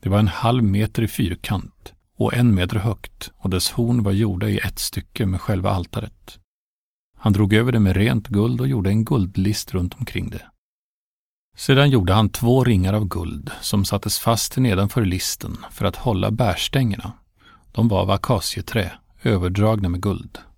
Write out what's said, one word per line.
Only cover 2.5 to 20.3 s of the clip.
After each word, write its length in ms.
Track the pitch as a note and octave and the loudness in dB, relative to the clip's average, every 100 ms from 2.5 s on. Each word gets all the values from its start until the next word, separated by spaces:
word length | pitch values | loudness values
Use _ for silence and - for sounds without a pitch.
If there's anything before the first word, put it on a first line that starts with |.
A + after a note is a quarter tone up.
meter 220 | F#2+ F2+ A2+ | 4 2 -2
högt 540 | G#2 - - - - _ | -2 -4 -10 -18 -18 _
och 140 | - | -4
dess 200 | F#2 - | -2 -2
horn 320 | - A#2 A#2+ | -2 0 2
var 100 | G2+ | 2
gjorda 360 | G2 A2 F2+ G#2 | 0 0 0 -2
i 100 | G2+ | -2
ett 200 | - - | -4 -6
stycke 480 | - - - - G2+ | -6 -6 -10 -4 -2
med 140 | F#2+ | -2
själva 300 | - G2 F#2+ | -2 -2 0
altaret. 680 | G2 F2 - A2 - - - _ _ _ _ _ _ _ _ | -2 -4 -8 -10 -14 -20 -20 _ _ _ _ _ _ _ _
Han 140 | A2 | 0
drog 200 | G2 G#2 | 2 4
över 200 | G#2+ A#2+ | 4 4
det 80 | A2+ | 4
med 160 | G2 F#2 | 4 4
rent 320 | G#2+ B2 - | 2 0 0
guld 320 | G2+ A2+ A#2+ | 0 0 0
och 80 | C3 | -2
gjorde 220 | C3 G2 | 0 0
en 140 | G#2+ | 0
guldlist 680 | A2 C3 F#2 F#2+ F#2+ G#2 - | 2 0 0 0 0 -2 -4
runt 200 | F#2 F2+ | -4 -4
omkring 360 | - A#2+ - F2+ | -6 -8 -6 -8
det. 120 | - - _ _ _ _ _ _ _ _ _ _ - | -10 -16 _ _ _ _ _ _ _ _ _ _ -12
Sedan 340 | - C3+ C#3+ | 2 6 6
gjorde 220 | C3+ F2+ | 4 4
han 160 | F#2+ G#2 | 4 2
två 360 | - A#2 B2+ | 2 2 4
ringar 280 | B2 G2+ F#2 | 4 4 2
av 160 | G#2 G2+ | 0 -2
guld 420 | F2 E2+ D2 - - | -4 -6 -8 -10 -10
som 240 | - G#2 | -4 -2
sattes 340 | G2 G2+ G#2 - | 0 -2 -2 -2
fast 380 | - A2+ - - | 0 0 -2 0
nedanför 480 | B2+ F#2+ G2+ - | 2 2 0 0
listen 520 | G2+ F2+ - - - - - | 0 0 -4 -8 -10 -12 -14
för 140 | - | -4
att 120 | G2+ - | -4 -2
hålla 340 | - G2 G2+ | -2 0 0
bärstängerna. 840 | G#2+ A#2 F2+ - C#3 B2 G2+ G#2+ - _ _ _ - _ | 0 0 0 -2 0 0 -2 -8 -16 _ _ _ -20 _
De 160 | - A#2 | 0 2
var 120 | F#2+ | 2
av 100 | F#2+ | 2
akacieträ, 840 | G2 - A2+ - - - A#2+ F2+ - _ _ | 0 0 -2 -2 -8 -6 -4 -4 -8 _ _
överdragna 680 | A#2 G2+ F2+ F#2+ G#2 A2 F#2+ | 0 0 0 2 2 2 0
med 140 | F2 | -2
guld. 360 | G2+ F#2+ - | -2 -4 -8